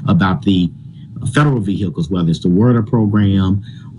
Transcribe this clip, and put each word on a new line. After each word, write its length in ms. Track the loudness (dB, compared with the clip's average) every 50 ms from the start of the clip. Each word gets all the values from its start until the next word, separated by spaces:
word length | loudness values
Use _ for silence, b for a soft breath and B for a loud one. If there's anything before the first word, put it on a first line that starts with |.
| B 0
about 360 | 2 2 2 2 0 0 0
the 280 | 0 2 2 2 0 -2 B B B B B B B -14 -10 -10 -4 0
federal 260 | 2 2 2 2 0
vehicles, 500 | 0 -2 -2 -2 -2 -4 -4 -4 -4 -2
whether 200 | -2 0 0 0
it's 100 | 0 0
the 80 | 0 2
werda 400 | 2 4 4 4 4 2 0 0
program, 760 | 0 0 0 2 2 2 2 4 2 2 2 2 0 -2 B B B B B B B